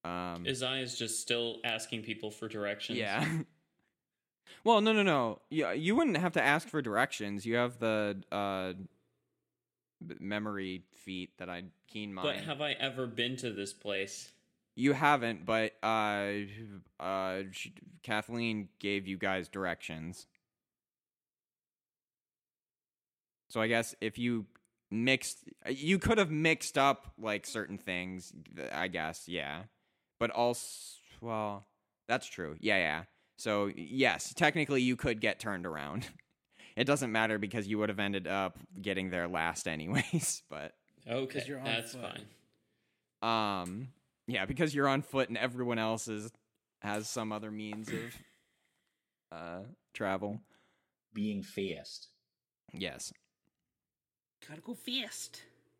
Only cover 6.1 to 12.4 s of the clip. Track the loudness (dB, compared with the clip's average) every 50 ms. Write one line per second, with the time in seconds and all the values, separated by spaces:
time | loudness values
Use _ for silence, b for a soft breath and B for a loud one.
6.1 | 4 4 2 4 4 6 6 8 6 6 2 0 -2 -2 0 2 4 4 4 2
7.1 | 0 -6 -4 -4 -4 -4 -2 2 2 2 2 2 0 0 0 2 2 2 2 0
8.1 | -2 -4 -6 _ -2 0 0 0 0 -2 -2 -4 -6 -8 -10 -14 _ _ _ _
9.1 | _ _ _ _ _ _ _ _ _ _ _ _ _ _ _ _ _ _ -12 -12
10.1 | -12 -8 -6 -2 -2 -2 -2 -2 -2 -4 -4 -4 -6 -8 -10 _ _ -18 -10 -8
11.1 | -6 -6 -6 -8 _ -10 -8 -8 -8 -8 -10 -12 _ _ _ _ -10 -8 -8 -6
12.1 | -4 -2 -2 -2 -2 -2